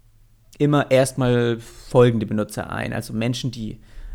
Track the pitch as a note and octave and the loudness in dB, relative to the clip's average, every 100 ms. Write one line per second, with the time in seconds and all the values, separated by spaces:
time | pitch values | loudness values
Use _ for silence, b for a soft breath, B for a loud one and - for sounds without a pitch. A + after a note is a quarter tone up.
0 | _ _ _ _ _ - D3 D3 - C3 | _ _ _ _ _ -2 2 2 4 4
1 | C3+ - B2 A#2+ A#2+ A#2 - - - C3 | 2 0 0 2 2 -2 -8 -20 0 4
2 | B2 A2+ G#2 G#2+ G#2 - E2+ - A#1+ - | 6 4 -2 -4 -4 -6 -8 -6 -6 -6
3 | - A2 A#2 B2 C3 A#2 G#2+ - b b | -6 -4 -4 -4 -6 -6 -10 -12 b b
4 | b | b